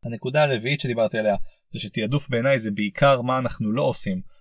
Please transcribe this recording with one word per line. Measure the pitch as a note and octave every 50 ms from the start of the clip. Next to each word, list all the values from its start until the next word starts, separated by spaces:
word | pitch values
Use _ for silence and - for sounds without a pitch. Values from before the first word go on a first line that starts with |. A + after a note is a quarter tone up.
| -
הנקודה | A#2+ A#2 A2 - B2+ C3 D3+ D3+
הרביעית | C#3+ C3+ A2+ G2+ B2+ D3 C#3+
שדיברתי | - C3+ A#2+ A#2 A2+ G#2+ - A2+
עליה, | G#2+ G#2+ G2+ G2 - - - _ _ _
זה | - F2+
שתעדוף | - G2+ - - A2 G#2+ C3 D3 - -
בעיניי | C3+ A#2 A#2 C3+ C#3 B2+
זה | A2 A2
בעיקר | G2+ G2+ G#2 G2+ G2 - D3 C#3 C#3 B2+
מה | A#2+ B2+ B2+ C3
אנחנו | B2+ A#2+ - - A#2 G#2+
לא | G#2+ B2+
עושים, | D3 C#3 - - - - F#2+ F#2 - - - -